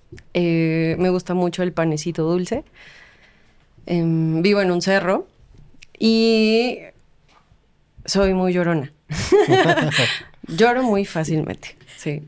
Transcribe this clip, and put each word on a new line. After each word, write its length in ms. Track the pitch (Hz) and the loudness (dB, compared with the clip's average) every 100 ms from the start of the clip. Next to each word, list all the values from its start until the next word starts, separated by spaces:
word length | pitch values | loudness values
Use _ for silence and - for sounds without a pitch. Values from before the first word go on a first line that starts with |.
| _ - - | _ -20 -6
Eh, 640 | 175 175 165 160 160 160 160 | -2 0 2 0 0 0 0
me 120 | 185 | 0
gusta 240 | 180 180 | 0 -2
mucho 280 | 180 175 170 | -2 -2 -2
el 120 | 180 | -4
panecito 500 | 170 165 151 175 160 | -2 -2 -2 -4 -4
dulce. 400 | 160 180 180 247 - - - - - _ _ _ _ _ _ - - | -2 -2 -2 -6 -8 -20 -20 -20 -20 _ _ _ _ _ _ -20 -4
Em, 560 | 170 165 165 160 160 | -2 0 0 0 0
vivo 200 | 190 202 | 2 2
en 100 | 185 | 2
un 100 | 175 | 0
cerro 460 | 185 196 180 220 392 _ - - - - - - | 0 0 0 -2 -4 _ -20 -20 -20 -20 -20 -2
y 800 | 220 226 226 220 220 220 247 - 160 _ _ _ _ _ _ _ _ _ _ - - | 2 4 4 4 4 2 0 -6 -14 _ _ _ _ _ _ _ _ _ _ -18 -4
soy 280 | 190 190 | 0 2
muy 200 | 190 185 | 2 0
llorona. 400 | 180 170 160 131 _ _ | 0 0 -2 -4 _ _
<laughs> 1400 | 160 - 392 - 381 339 320 151 147 120 - - - - | -8 2 4 6 4 4 2 0 0 -2 -4 -12 -20 -10
Lloro 360 | 165 233 247 | 2 2 2
muy 200 | 254 202 | 0 0
fácilmente, 720 | 196 170 156 160 - - - - - - | -2 -4 -2 -2 -4 -8 -14 -20 -20 -12
sí. 240 | 156 147 | -8 -8